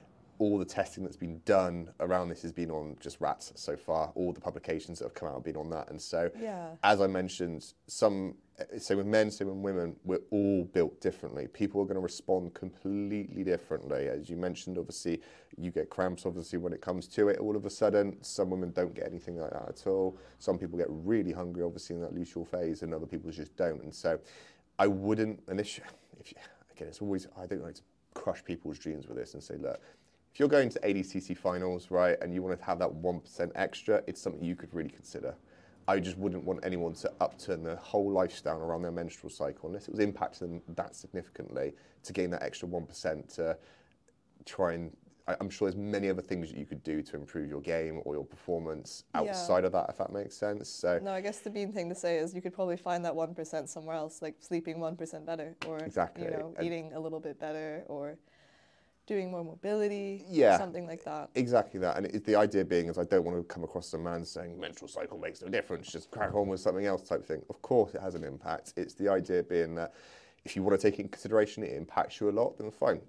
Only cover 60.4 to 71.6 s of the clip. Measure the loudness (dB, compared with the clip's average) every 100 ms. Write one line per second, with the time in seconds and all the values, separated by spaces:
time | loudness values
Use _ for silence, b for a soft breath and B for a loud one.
60.4 | 10 10 6 -4 -8 -10 -8 -8 -2 0
61.4 | 6 6 4 2 2 2 -2 -2 4 6
62.4 | 8 4 4 4 4 0 4 4 4 -2
63.4 | -4 -6 -6 -6 -6 -6 -4 -4 -6 -8
64.4 | -10 -8 -10 -10 -10 -8 -8 -6 -8 -8
65.4 | -2 -2 -2 -6 -6 -12 -10 -2 0 2
66.4 | 2 2 2 2 2 0 0 -2 0 -6
67.4 | -6 -10 4 6 6 2 -4 -4 -6 -8
68.4 | -6 -6 -6 -6 -4 0 4 4 4 2
69.4 | 4 2 2 0 -4 B B B B B
70.4 | -6 2 4 6 6 4 -6 -8 2 4
71.4 | 4 2